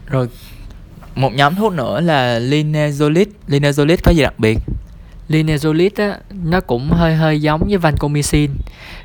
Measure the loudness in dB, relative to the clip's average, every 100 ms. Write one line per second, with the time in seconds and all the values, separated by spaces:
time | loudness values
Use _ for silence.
0 | -6 -4 -4 -6 -20 -18 -18 -20 -20 -20
1 | -12 -2 0 2 2 2 0 -2 -2 0
2 | 2 2 2 0 0 0 0 0 0 0
3 | 2 2 0 -4 -2 0 2 2 2 4
4 | 4 4 2 2 0 0 -2 -8 -10 -20
5 | -20 -16 -2 0 0 0 0 2 0 0
6 | -4 -4 -12 -8 -2 -2 0 -2 0 2
7 | 2 2 2 0 0 0 0 0 2 0
8 | 0 -2 0 0 0 -2 -10 -14 -20 -18